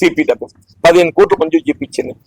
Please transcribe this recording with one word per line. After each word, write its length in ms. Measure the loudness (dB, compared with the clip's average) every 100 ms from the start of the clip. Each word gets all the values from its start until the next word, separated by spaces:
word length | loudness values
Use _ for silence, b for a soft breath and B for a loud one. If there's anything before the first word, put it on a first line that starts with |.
సిపిడబ్ల్యూఎస్, 560 | -2 0 -2 -4 -8 _ _ _
పదిహేను 280 | 2 4 2 2
కోట్లు 180 | 2 2
మంజూరు 220 | -2 -2 -4
చేపించింది. 460 | -8 -8 -10 -10 -12